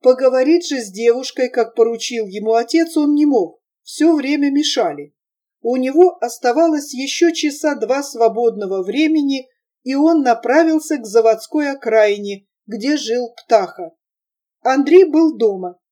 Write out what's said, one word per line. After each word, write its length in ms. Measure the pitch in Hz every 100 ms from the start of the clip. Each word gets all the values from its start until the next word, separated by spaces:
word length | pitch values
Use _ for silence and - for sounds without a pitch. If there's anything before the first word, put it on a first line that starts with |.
Поговорить 640 | 254 254 262 254 262 339 339
же 140 | 277
с 100 | 208
девушкой, 580 | 190 233 240 269 - 247
как 260 | 247 226 -
поручил 500 | 226 226 - 240 208
ему 300 | 202 214 226
отец, 420 | 247 330 330 320
он 160 | 294
не 140 | 294 294
мог, 340 | 254 - _ _ _
все 320 | - - 311 311
время 360 | 269 294 285
мешали. 640 | 277 302 269 190 147 147 _ _ _ _ _
У 160 | 233 254
него 400 | 262 285 359 349
оставалось 720 | 240 - 247 254 339 302 285
еще 380 | 254 269 - 339
часа 440 | 330 302 285 302 254
два 280 | 214 269
свободного 800 | 277 226 226 214 240 196 196 190
времени, 640 | 185 247 311 311 285 269 254 _ _ _
и 120 | 254 277
он 260 | 311 330
направился 760 | 254 233 247 285 330 311 - 294
к 80 | 220
заводской 680 | 220 226 220 - 302 285
окраине, 760 | 277 233 220 214 208 202 196 _ _ -
где 320 | 214 254 302
жил 360 | 220 240 233 -
Птаха. 560 | _ 220 185 - 165 _ _ _ _ _ _ _
Андрей 440 | - 269 277 359 359
был 320 | 302 320 311
дома. 400 | 220 196 180 180 _